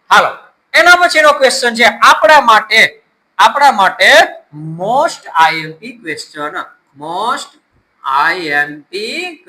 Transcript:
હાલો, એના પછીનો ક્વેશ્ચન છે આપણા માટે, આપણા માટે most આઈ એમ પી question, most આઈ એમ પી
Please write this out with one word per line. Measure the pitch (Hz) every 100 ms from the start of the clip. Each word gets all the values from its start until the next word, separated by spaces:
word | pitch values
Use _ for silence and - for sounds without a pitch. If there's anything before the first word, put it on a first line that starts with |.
| _
હાલો, | 202 143 - - _ _
એના | 294 339 349
પછીનો | 349 311 302
ક્વેશ્ચન | 285 262 247 240
છે | 226
આપણા | 226 - 240 277 311 302
માટે, | 240 214 208 220 190 - _ _ _ -
આપણા | 214 269 285
માટે | 214 185 - 202 294 370 - _ 147 156 165
most | 196 254 320 - -
આઈ | 170 160 160
એમ | 160
પી | 156 233 254 165
question, | 151 - 151 147 170 - _ _ 135
most | 151 180 233 277 - _ _ _ _ _
આઈ | 135 139 156 185 160
એમ | 147 147 151
પી | - 185 220 302 359 311